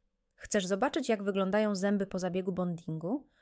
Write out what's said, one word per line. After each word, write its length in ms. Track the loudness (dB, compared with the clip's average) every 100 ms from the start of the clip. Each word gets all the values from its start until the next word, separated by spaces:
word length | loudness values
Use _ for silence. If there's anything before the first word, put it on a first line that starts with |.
| _ _ _ _
Chcesz 300 | -2 0 2
zobaczyć, 440 | 2 2 0 0
jak 140 | 0
wyglądają 520 | 0 0 2 2 2 2
zęby 320 | 2 2 0
po 120 | -2
zabiegu 320 | -2 -2 -2
bondingu? 760 | -2 -2 -4 -6 -6 -2 -4 -6 _